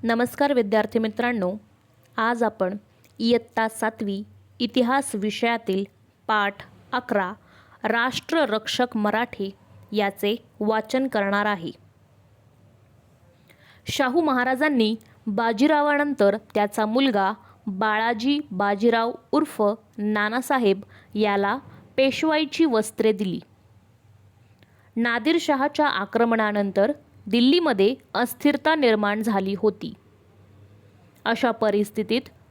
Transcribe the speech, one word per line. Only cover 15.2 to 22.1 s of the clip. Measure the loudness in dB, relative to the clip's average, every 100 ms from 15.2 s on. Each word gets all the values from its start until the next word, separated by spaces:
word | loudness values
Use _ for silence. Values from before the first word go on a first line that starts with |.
| -6
बाजीरावानंतर | -2 0 2 4 4 2 2 0 2 2 2 -2 -2
त्याचा | -2 0 0
मुलगा | 2 2 2 0 -2 -12 _ -10
बाळाजी | -2 0 0 0 0 0 -2 -2
बाजीराव | -2 0 2 2 2 0 -4 _
उर्फ | 0 0 0 0 0 _ -6
नानासाहेब | -2 0 0 -2 -2 2 2 0 -2 -20 -10 -2
याला | 0 2 0 -2 -8 -20 -12 0
पेशवाईची | 0